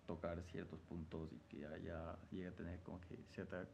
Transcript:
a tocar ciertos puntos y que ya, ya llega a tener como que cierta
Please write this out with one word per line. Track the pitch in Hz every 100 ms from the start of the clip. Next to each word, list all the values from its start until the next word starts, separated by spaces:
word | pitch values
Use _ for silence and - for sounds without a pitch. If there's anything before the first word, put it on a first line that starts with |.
a | -
tocar | 85 85 85
ciertos | 85 101 85 80
puntos | - 85 80 85 80
y | - -
que | 73
ya, | 73 82
ya | 87 82 82 - -
llega | 92 90
a |
tener | 90 85 87
como | - 92
que | 90 - -
cierta | - 92 90 95